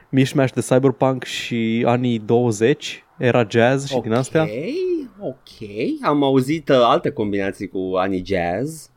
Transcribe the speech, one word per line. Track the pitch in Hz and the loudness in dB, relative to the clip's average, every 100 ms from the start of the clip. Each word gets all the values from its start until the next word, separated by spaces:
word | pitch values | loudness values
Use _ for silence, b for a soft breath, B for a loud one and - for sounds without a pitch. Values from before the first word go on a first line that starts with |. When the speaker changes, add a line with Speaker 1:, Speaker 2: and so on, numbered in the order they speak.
| b | b
Speaker 1:
mișmaș | 135 131 147 131 | 0 2 2 0
de | - - | 0 2
cyberpunk | 127 135 - 131 131 | 4 4 2 0 0
și | - - - 117 110 113 120 | -6 -10 -6 -2 0 0 2
anii | 123 123 113 | 2 0 -2
douăzeci, | 107 117 123 104 117 151 - - _ - | 2 2 2 2 2 2 -4 -14 _ -4
era | 123 123 107 | 2 2 2
jazz | 117 117 135 139 | 4 4 2 -2
și | 131 | -4
din | 110 | 0
astea. | 113 135 160 | -2 0 -2
Speaker 2:
Ok, | 156 113 180 349 370 339 247 196 | -2 -4 -8 -6 -4 -4 -6 -12
ok. | 180 120 - - 104 104 175 311 | -12 -12 -18 -18 -12 -6 -4 -2
Am | 220 147 | 0 2
auzit, | 139 135 127 160 - | 2 2 2 -2 2
uh, | 131 | 4
alte | 117 143 131 | 4 4 0
combinații | 117 104 101 98 95 98 | -4 -4 -2 -4 -6 -8
cu | 98 92 92 | -6 -2 -2
anii | 98 92 90 | 0 -2 -2
jazz | 92 85 95 147 160 - | -2 -2 -4 -6 -10 -18